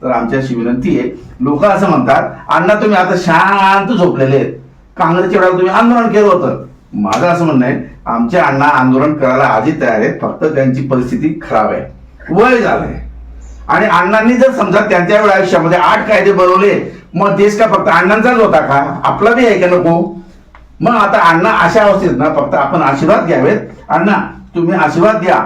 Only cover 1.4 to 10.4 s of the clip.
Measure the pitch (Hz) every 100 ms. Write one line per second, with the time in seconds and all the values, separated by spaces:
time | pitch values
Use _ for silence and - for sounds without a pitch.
1.4 | 135 147 202 190 196 143 127 135 - -
2.4 | - 151 175 208 208 202 180 180 175 165
3.4 | 190 196 190 196 196 220 175 - 135 139
4.4 | - - - - - - 165 175 185 196
5.4 | 185 180 185 196 233 240 226 202 208 180
6.4 | 131 - - - _ 101 104 120 175 170
7.4 | 165 139 123 104 - - - 117 117 -
8.4 | 143 135 147 147 131 127 151 151 131 127
9.4 | - 110 135 - - 110 123 - - -